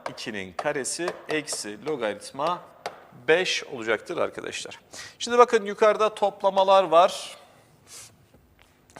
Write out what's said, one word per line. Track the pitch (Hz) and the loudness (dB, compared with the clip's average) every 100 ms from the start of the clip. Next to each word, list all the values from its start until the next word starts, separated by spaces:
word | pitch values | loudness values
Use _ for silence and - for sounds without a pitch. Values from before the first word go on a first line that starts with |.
| - | -14
ikinin | - 127 104 95 | -10 -8 -8 -8
karesi | - 151 147 120 - 170 - - | -6 -4 -4 -6 -6 -6 -8 -6
eksi | 151 143 - 104 107 131 | -6 -6 -10 -10 -10 -8
logaritma | 143 107 101 - 135 160 175 - - - - - 127 139 | -4 -4 -6 -12 -6 -4 -6 -10 -14 -14 -14 -20 -6 2
beş | 170 180 - | 2 2 -4
olacaktır | - 131 110 107 - 156 | -6 -8 -2 -2 -2 -2
arkadaşlar. | 101 - - - - - _ - - - | -2 -4 -10 -10 -12 -18 _ -18 -18 -12
Şimdi | 233 240 | 0 6
bakın | 233 226 202 | 6 4 -2
yukarıda | 202 214 202 214 214 | 2 4 4 0 0
toplamalar | 202 202 196 190 190 196 | -2 0 0 2 6 6
var, | 175 165 196 - - - - - _ _ _ - - _ _ - _ _ _ _ _ | 6 6 6 2 -12 -18 -20 -20 _ _ _ -20 -20 _ _ -20 _ _ _ _ _